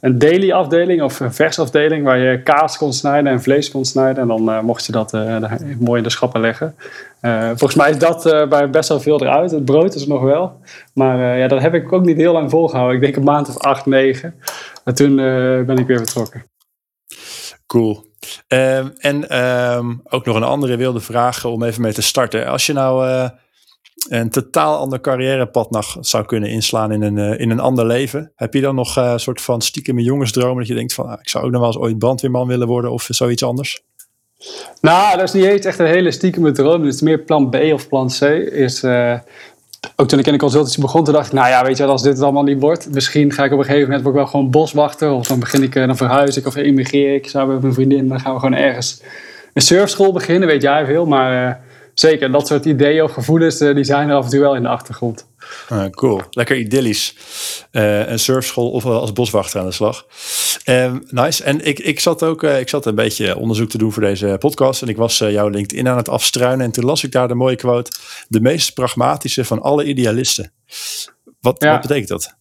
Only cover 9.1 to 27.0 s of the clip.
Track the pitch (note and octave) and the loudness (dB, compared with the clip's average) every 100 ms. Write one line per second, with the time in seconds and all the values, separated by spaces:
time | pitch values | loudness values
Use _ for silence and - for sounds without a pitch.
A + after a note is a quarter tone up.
9.1 | D3 C3 C#3 F3 D#3+ C3 C#3+ E3+ - C#3+ | 2 4 2 2 -2 2 4 2 -2 -4
10.1 | C#3+ C3 D3 F3+ - - - - - C3 | 0 2 2 0 -8 -20 -20 -10 0 0
11.1 | B2+ B2 B2 B2+ C3+ D3+ E3+ C3+ F#3 F3+ | 2 0 0 2 2 2 0 0 2 2
12.1 | D#3 E3 E3 C#3+ D3+ E3 C3 B2 B2+ C#3 | 4 4 2 2 0 2 0 0 2 0
13.1 | C#3 C#3 D3 C3+ B2 C#3 C#3 - C3+ C3+ | 2 2 2 -2 -2 0 0 2 2 2
14.1 | C3 E3+ - - - - - - B2 C#3+ | 0 -8 -14 -14 -14 -18 -10 -6 2 4
15.1 | C#3 C3 B2+ B2+ B2+ B2+ B2+ B2+ B2 A2+ | 4 2 0 0 0 0 0 2 0 0
16.1 | - A2 A2+ - _ _ _ _ _ _ | -6 -6 -10 -20 _ _ _ _ _ _
17.1 | - - - - - _ A#2+ A2+ G#2 _ | -20 -18 -16 -16 -20 _ 2 2 -2 _
18.1 | _ - - _ C3 C3 C3 C3 - C#3+ | _ -18 -18 _ 0 2 0 -4 -4 -2
19.1 | C#3+ D3 B2+ B2+ B2 B2 B2 A#2+ A#2+ - | -2 -2 -2 0 0 0 -2 -4 -8 -4
20.1 | C3 B2 A2 A#2+ C#3 C3+ A#2+ C3 A#2+ - | -4 0 0 0 0 -2 0 -2 -2 -4
21.1 | A#2 B2 A#2+ B2 A#2 A#2 A2 A2+ G#2+ A2 | 0 0 -2 -6 -4 -4 -2 -4 -2 -2
22.1 | - A#2+ A2+ - C3 - C#3+ C3 C3 C3 | 0 0 -2 -4 -4 -2 0 0 0 0
23.1 | B2+ B2+ B2 _ _ _ _ _ _ - | 0 -2 -8 _ _ _ _ _ _ -6
24.1 | A#2 A2+ C3+ B2+ - D3+ D3+ C3+ C3 C#3 | -4 -2 -2 -2 0 0 0 -2 -4 -2
25.1 | C3 C3 C3+ B2 B2 A2 A2 G2+ - - | -2 0 0 0 -2 -2 -4 -6 -8 -4
26.1 | A2 G#2+ A2+ G#2 A2+ G#2+ A#2 G#2+ G#2+ | -4 -2 -2 -2 -4 -2 -2 -2 0